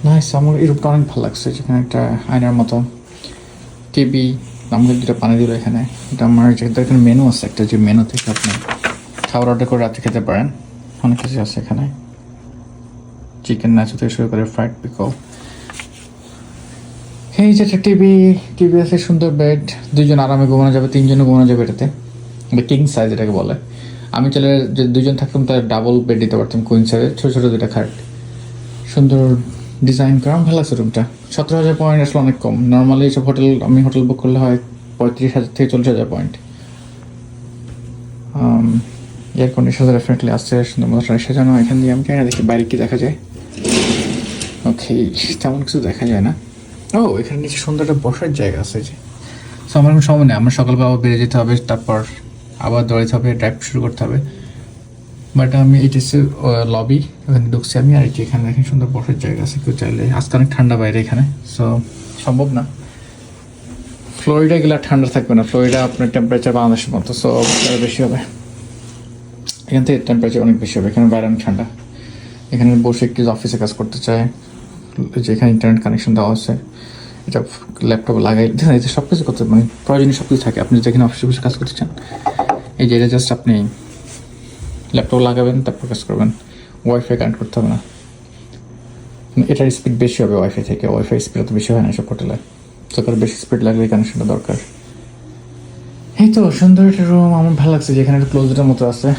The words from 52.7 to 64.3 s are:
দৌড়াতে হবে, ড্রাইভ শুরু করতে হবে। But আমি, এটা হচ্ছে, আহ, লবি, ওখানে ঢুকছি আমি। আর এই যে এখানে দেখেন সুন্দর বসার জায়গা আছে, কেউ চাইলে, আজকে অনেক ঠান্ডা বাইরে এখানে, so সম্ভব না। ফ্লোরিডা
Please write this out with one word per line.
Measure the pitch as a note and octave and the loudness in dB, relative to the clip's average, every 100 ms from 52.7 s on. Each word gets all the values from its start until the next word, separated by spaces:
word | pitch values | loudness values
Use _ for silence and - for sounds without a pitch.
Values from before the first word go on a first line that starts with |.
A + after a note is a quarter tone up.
| A#2+ A2+ | -2 0
দৌড়াতে | A2+ A2+ B2+ | 0 0 0
হবে, | B2+ A#2 | -2 -2
ড্রাইভ | A2 - | -4 -4
শুরু | - B2+ A#2+ | -6 -4 -4
করতে | - A#2 | -4 -4
হবে। | C3 C#3+ - - - - - - - - - - C3+ | -2 -4 -12 -18 -18 -20 -20 -20 -20 -20 -20 -2 0
But | C3 C3+ | 2 4
আমি, | C3+ C#3 C3+ | 6 6 4
এটা | C3 | 0
হচ্ছে, | - C#3+ | 0 0
আহ, | C#3 - C3+ A#2 A#2 A2+ | 0 -2 -2 -2 0 -2
লবি, | A2+ C#3 C#3+ - - | 0 0 -2 -10 -2
ওখানে | C3 A#2 | 0 0
ঢুকছি | A#2+ - B2+ | -2 -2 0
আমি। | C3+ D3 | 4 4
আর | |
এই | A#2+ | 2
যে | - | -2
এখানে | A2+ A#2+ A#2 | -4 -2 -2
দেখেন | C3+ | 0
সুন্দর | C3 C3+ B2 A#2 | 0 0 0 -4
বসার | - B2 | -4 -4
জায়গা | - - | -4 -4
আছে, | D3 - - | -4 -4 -4
কেউ | |
চাইলে, | B2 A2+ A2+ A2 C3 | -4 -4 -2 -2 -2
আজকে | C#3 B2 | 0 0
অনেক | C3+ - | 0 2
ঠান্ডা | B2 A#2 | 2 2
বাইরে | A2 A2 | 0 -2
এখানে, | A2 A#2+ C#3+ - - - | -2 0 0 -2 -14 -4
so | A2+ A#2 - - - - - | -2 -2 -6 -14 -18 -10 -2
সম্ভব | B2+ C#3 B2+ | 0 0 -2
না। | - - - - - - - - - - - - - - - - | -6 -12 -20 -20 -20 -20 -20 -20 -20 -20 -20 -18 -18 -20 -18 -8
ফ্লোরিডা | - | -2